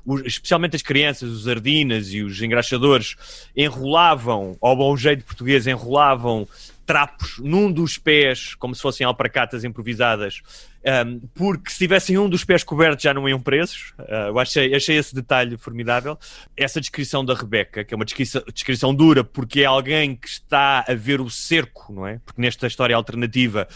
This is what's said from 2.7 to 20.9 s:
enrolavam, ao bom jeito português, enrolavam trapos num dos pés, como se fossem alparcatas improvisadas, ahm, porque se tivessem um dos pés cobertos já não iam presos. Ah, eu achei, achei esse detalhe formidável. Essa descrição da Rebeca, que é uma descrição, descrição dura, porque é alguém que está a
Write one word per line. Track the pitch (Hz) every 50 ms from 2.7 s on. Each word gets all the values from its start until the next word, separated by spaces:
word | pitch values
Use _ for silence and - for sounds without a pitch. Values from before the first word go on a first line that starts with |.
| 131 120 131 143 135 123 107 - - - - - - - - - -
enrolavam, | 139 147 147 120 131 131 139 156 165 175 165 156 131 113 120 113 101 98 92 90 -
ao | 113 123 131
bom | 127 139 139 143
jeito | 127 123 151 147 131 -
português, | - - - 120 131 139 131 113
enrolavam | 131 127 110 113 120 135 143 147 139 135 120 120 120 113 110 101 - - - - - - - -
trapos | - 151 147 147 - - - - - -
num | 120 131 143 170 196 208 196
dos | 165 160 170 147 -
pés, | - - 156 151 147 143 131 127 - - - -
como | - - 123 123
se | -
fossem | - 135 120 - 131
alparcatas | 123 120 - 127 117 - 131 120 117 127 117 117
improvisadas, | 120 110 120 107 120 117 107 123 117 110 104 104 98 - - - - - - - - - - -
ahm, | 135 135 123 120 120 123 120 123 120 _
porque | - 180 202 185 - - -
se | -
tivessem | - 185 160 190 185 - - 185
um | 196 208
dos | 196 170 160 -
pés | - 180 160 -
cobertos | - 151 147 165 160 143 131 -
já | 147 139
não | 139 135 135
iam | 135 127
presos. | 120 139 135 151 175 - - - - - -
Ah, | - - - 107 110 104
eu | 104 107 123
achei, | 127 - - 151 131 131 139
achei | 139 - - 156
esse | 151 143 - 127
detalhe | 131 120 - 139 127 123 120 120
formidável. | 110 - 120 117 120 117 117 120 123 123 147 156 - - - - - - - -
Essa | - - - - 160
descrição | 135 - - 156 135 - - 139 135
da | 127 127
Rebeca, | - 120 101 113 107 95 - - 110 107
que | - 117
é |
uma | 107 107
descrição, | - - - 127 - - 131 - 117 -
descrição | - - - 127 113 135 131 139
dura, | 139 160 160 147 135 101
porque | - - 135 123 117 - 143
é | 139
alguém | 135 131 135 127 135 156 156 151 139 127
que | 117 -
está | - - - - - 147 139 139 139 135 127 117
a | 123